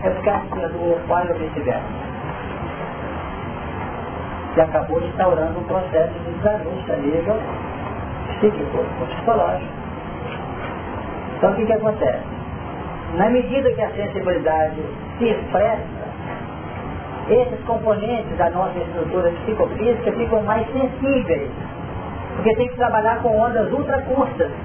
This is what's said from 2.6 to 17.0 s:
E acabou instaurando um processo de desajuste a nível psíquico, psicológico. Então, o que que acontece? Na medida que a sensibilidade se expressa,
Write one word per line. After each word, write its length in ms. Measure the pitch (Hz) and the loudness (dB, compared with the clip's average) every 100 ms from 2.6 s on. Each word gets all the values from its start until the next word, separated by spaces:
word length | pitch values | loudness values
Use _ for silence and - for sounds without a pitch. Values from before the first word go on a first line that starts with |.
| - - - - - 82 - - - - 80 87 - - - - - - - 160 | -6 -6 -8 -6 -6 -6 -6 -6 -6 -6 -6 -6 -6 -6 -6 -6 -6 -6 -2 4
E 60 | |
acabou 400 | 160 - - - | 4 4 2 0
instaurando 580 | - - 185 160 160 208 | -2 2 4 4 2 -2
um 40 | |
processo 500 | 220 190 185 160 165 | -2 -2 2 2 2
de 180 | 170 165 | 0 -6
desajuste 600 | 170 208 208 165 190 180 | 0 2 2 -2 -6 -2
a 40 | 175 | 0
nível 420 | 143 160 175 220 - - - - - - - - - | 2 2 2 0 0 -6 -6 -6 -6 -6 -6 -6 -6
psíquico, 560 | - 208 208 - 233 - - 170 | 4 4 4 -2 0 -2 -2 -4
psicológico. 680 | - - 220 135 - - - - - - - - - - - - - - - - - - - | -2 2 4 4 0 -4 -8 -8 -8 -8 -8 -8 -6 -6 -6 -6 -6 -6 -6 -6 -8 -8 2
Então, 140 | 185 | 2
o 40 | 196 | 2
que 100 | 214 | 2
que 80 | |
acontece? 500 | 220 220 208 135 120 - - - - - - - - - 165 | 4 2 2 0 0 -4 -8 -8 -8 -8 -8 -8 -8 -6 2
Na 140 | 208 | 4
medida 420 | 247 202 262 - | 4 2 2 2
que 100 | - | 2
a 80 | 208 | 0
sensibilidade 920 | - 208 196 180 170 151 160 156 151 147 - - - | -2 -4 -2 0 2 2 4 2 0 -6 -6 -8 0
se 80 | 233 | 2
expressa, 800 | 202 - 180 214 220 - - - - - - - - - - - - | 2 2 4 4 2 -4 -8 -8 -8 -8 -8 -8 -8 -8 -8 -6 -8